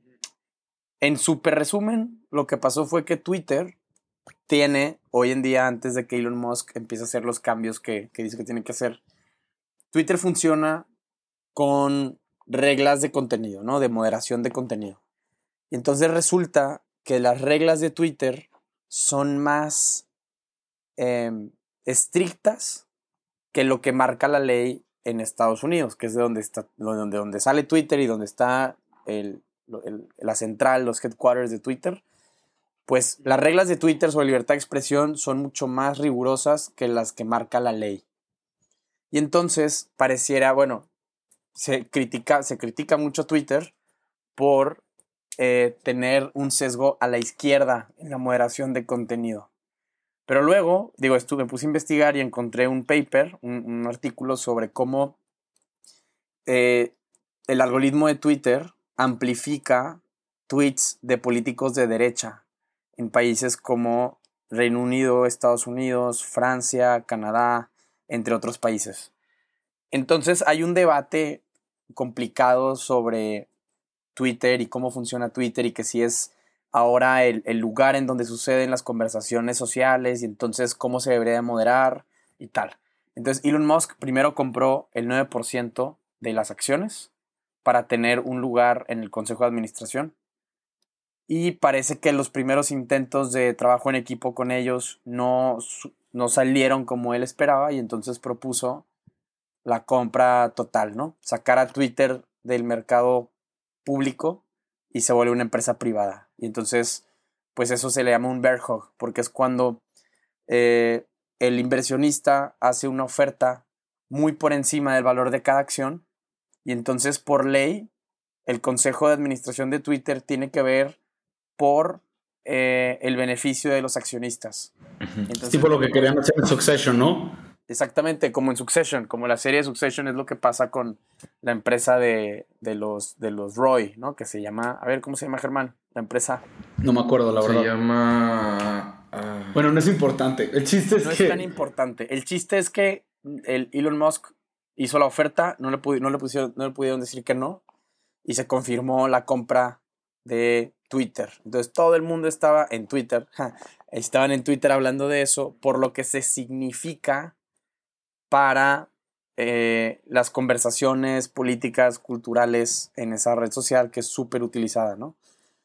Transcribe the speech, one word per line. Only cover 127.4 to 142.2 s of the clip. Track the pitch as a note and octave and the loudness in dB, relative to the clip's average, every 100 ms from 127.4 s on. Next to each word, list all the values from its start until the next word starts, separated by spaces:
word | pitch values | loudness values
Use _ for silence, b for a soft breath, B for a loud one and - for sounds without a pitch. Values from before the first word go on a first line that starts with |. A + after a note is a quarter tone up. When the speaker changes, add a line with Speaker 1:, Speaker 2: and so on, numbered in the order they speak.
| B B - | B B -10
Speaker 1:
Exactamente, | A#2 C#3 - D#3+ D3+ C#3 | -4 -4 -2 -2 0 -2
como | C3+ C3 | 0 0
en | B2+ | -2
Succession, | A#2+ E3+ D#3+ C3 A2 | 0 0 0 -2 -4
como | A#2+ A#2+ | -4 -2
la | A#2 | 0
serie | C3+ C#3+ | 2 2
Succession | C#3 A#2+ C#3 C#3+ C#3 | 0 -2 -4 -2 -4
es | B2+ | -6
lo | C3 | -6
que | B2+ | -2
pasa | B2 B2 B2+ | 0 0 -2
con | C3 A#2 G#2+ b b b b | -2 -6 -8 b b b b
la | B2 | -4
empresa | A2+ A#2+ A#2+ B2+ B2+ | -2 0 2 4 4
de, | A#2+ A2 G#2 G#2 - _ | 4 0 -2 -8 -14 _
de | A2+ G#2 | -8 -6
los, | G#2+ G#2 - - | -6 -6 -10 -8
de | A2 | -6
los | G#2 G2+ G#2+ | -6 -6 0
Roy, | C3 B2+ G2+ G#2+ | 4 4 0 -6
¿no? | C3+ C#3 | -12 -10
Que | |
se | A2+ G#2 | -10 -10
llama, | G#2 G#2+ A#2+ - | -8 -4 -6 -4
a | B2 | -4
ver, | C3 | -4
¿cómo | C3+ C3+ | -4 -10
se | D3 | -8
llama, | C3 | -6
Germán? | C3+ C3+ B2+ - _ | -4 -4 -6 -10 _
La | A#2+ | -10
empresa. | A2 A#2+ - B2 - - - - | -4 -4 -2 -6 -10 -20 -12 -2
Speaker 3:
No | C3 | 2
me | A#2+ | 2
acuerdo, | A#2+ B2+ A2+ | 4 2 4
la | A2 | 2
Speaker 2:
Se | G#2+ | 2
Speaker 3:
verdad. | A#2 A2+ | 2 2
Speaker 2:
llama... | A2+ A#2 A#2+ A#2+ A#2+ A#2 A2+ G#2+ G2+ G#2 G2+ G2+ - - | 0 0 2 2 4 2 0 0 -2 -2 -4 -8 -14 -14
Ah. | G2+ G#2 G#2 G2 | -10 -8 -10 -4
Speaker 3:
Bueno, | D3+ D3 | 0 4
no | D#3 | 4
es | F#3 | 4
importante. | E3+ C#3 C3+ C3 C3 A2+ | 4 2 2 0 0 0
El | C#3 C#3 | 0 2
chiste | G3 G3 G#3+ | 2 4 2
es | D#3 | 2
Speaker 1:
No | |
es | E3 | 2
Speaker 3:
que | F3+ | 2
Speaker 1:
tan | F3 | 2
importante. | F#3 - C#3 - B2+ A#2 - | -4 -6 -6 -2 -4 -4 -6
El | C3+ | -6